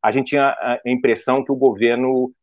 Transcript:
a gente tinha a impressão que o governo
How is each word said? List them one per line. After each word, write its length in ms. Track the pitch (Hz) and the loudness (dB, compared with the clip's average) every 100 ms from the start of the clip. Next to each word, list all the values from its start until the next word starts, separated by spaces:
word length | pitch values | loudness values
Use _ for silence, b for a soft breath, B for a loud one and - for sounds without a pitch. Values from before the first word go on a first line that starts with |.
a 80 | 110 | 0
gente 180 | 120 131 | -2 -2
tinha 200 | 143 139 | 0 0
a 320 | - 113 120 120 | 0 -4 -6 -2
impressão 580 | 123 123 110 - 135 | 0 0 0 0 -2
que 80 | 135 | 0
o 40 | 135 | 2
governo 760 | 135 101 117 120 127 131 127 - | 2 2 0 2 0 0 -2 -6